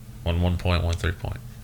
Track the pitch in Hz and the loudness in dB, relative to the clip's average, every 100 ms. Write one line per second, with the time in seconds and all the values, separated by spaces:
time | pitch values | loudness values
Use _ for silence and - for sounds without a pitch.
0 | - - 87 85 87 87 92 87 85 85 | -16 -8 -2 2 2 2 2 2 2 2
1 | 85 85 - - - - | 0 -2 -4 -8 -10 -14